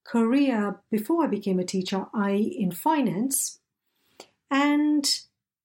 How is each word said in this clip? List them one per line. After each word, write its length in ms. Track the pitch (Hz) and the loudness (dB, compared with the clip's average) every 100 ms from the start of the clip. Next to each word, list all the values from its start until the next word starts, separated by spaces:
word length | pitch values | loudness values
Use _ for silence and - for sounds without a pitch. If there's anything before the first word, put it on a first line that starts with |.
career 760 | - 233 226 269 285 226 202 190 - | -4 0 2 2 2 2 -2 -6 -4
before 340 | 220 - 339 | -4 0 0
I 40 | 262 | 0
became 300 | 202 202 185 | -2 -2 -2
a 60 | |
teacher, 420 | 180 190 180 196 - | -2 -4 -4 -4 -4
i.e. 420 | 220 202 202 220 - | -2 0 0 0 -2
in 100 | 185 | -4
finance, 880 | 175 311 320 233 170 269 - - - _ _ _ _ _ - - _ - | -2 0 2 2 0 -2 -2 -4 -8 _ _ _ _ _ -20 -20 _ -2
and 680 | 277 285 294 302 302 285 - - _ _ _ | 0 2 4 2 2 0 -2 -8 _ _ _